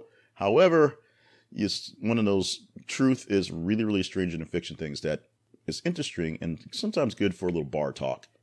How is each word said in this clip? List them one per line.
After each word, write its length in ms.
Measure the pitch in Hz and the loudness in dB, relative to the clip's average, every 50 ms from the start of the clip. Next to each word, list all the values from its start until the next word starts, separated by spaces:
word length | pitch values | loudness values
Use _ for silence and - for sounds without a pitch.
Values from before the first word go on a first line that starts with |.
| - - _ _ _ _ _ | -2 -16 _ _ _ _ _
However, 640 | - 101 101 110 151 185 185 165 160 151 139 - - _ _ _ _ _ _ _ _ _ _ | -2 0 4 6 6 6 8 8 6 6 4 2 -2 _ _ _ _ _ _ _ _ _ _
it's 420 | - - 104 95 - - - - - - | -4 -2 -2 -2 -2 -4 -8 -12 -12 -6
one 180 | - 107 113 117 | -2 0 2 2
of 80 | 107 | 2
those 400 | 101 101 95 90 - - - - _ _ - - - | 4 2 2 2 0 -4 -6 -10 _ _ -20 -14 -8
truth 420 | - - 135 131 131 - - - | -2 2 2 4 2 2 0 0
is 220 | 104 98 87 87 | 2 2 2 0
really, 320 | 85 82 82 92 107 110 113 | -4 -4 -2 0 0 2 2
really 200 | 107 101 98 90 | 2 2 0 0
strange 300 | - - 95 92 87 82 | -2 -2 -2 -2 -2 -2
in 100 | 80 80 | -4 -6
fiction 300 | - - 87 - - 78 | -4 -4 -4 -4 -6 -8
things 260 | - 82 76 71 - | -8 -8 -8 -8 -6
that 240 | - 78 76 71 - _ _ _ _ _ _ _ _ - | -4 -4 -4 -4 -6 _ _ _ _ _ _ _ _ -10
is 160 | - - - | -8 -6 -4
interesting 540 | 175 175 165 147 - - - 85 80 80 - | -4 -4 -4 -6 -8 -6 -4 -4 -4 -4 -4
and 260 | - 85 80 - - - | -6 -6 -6 -8 -10 -12
sometimes 420 | - - - 214 214 170 143 113 - | -10 -8 -6 -4 -2 0 0 -2 0
good 220 | - 101 196 180 | 0 0 0 0
for 100 | - - | -2 -2
a 60 | 90 | -2
little 120 | 87 82 73 | -2 -2 -2
bar 280 | 67 - 78 73 69 | -4 -2 -2 -2 -4
talk 380 | 64 - 69 65 62 - - _ _ _ | -4 -4 -4 -6 -6 -6 -10 _ _ _